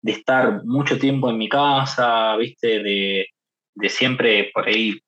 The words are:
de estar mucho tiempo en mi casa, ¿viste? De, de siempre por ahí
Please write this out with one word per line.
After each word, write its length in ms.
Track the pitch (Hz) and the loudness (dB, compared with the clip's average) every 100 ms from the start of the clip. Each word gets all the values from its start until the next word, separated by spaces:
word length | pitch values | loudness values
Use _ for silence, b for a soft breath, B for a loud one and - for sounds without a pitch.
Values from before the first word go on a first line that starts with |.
de 100 | 110 | -4
estar 520 | 107 - 131 120 101 | -4 0 2 2 0
mucho 340 | 113 135 139 127 | -2 -2 0 0
tiempo 320 | 139 139 131 | 0 0 0
en 80 | 113 | -2
mi 100 | 107 | -2
casa, 880 | 139 143 135 135 - 120 113 110 107 | 0 2 2 0 0 2 2 2 0
¿viste? 460 | 117 - 117 107 | -2 -2 -2 0
De, 440 | 101 101 98 98 95 _ _ _ _ | 0 -2 -2 -2 -4 _ _ _ _
de 140 | 101 98 | -6 -4
siempre 640 | - 127 127 123 104 101 | 0 -2 2 2 2 0
por 140 | - 92 | -4 -2
ahí 300 | 107 110 98 | 0 -2 -4